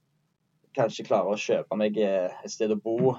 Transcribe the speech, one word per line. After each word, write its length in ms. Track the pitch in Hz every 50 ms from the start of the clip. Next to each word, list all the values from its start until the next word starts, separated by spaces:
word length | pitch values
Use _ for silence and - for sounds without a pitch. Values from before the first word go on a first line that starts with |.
| _ _ _ _ _ _ _ _ _ _ _ _ _ _ -
kanskje 280 | 139 117 107 - - 104
klare 260 | - 120 101 90 95 104
å 60 | 107
kjøpe 380 | - - 110 82 76 - 95
meg, 200 | 107 107 104 104
eh, 340 | 107 104 98 95 95 90 - - - -
et 80 | 104
sted 200 | - - 110 107
å 100 | 107 104
bo, 340 | - 113 113 123 127 131 123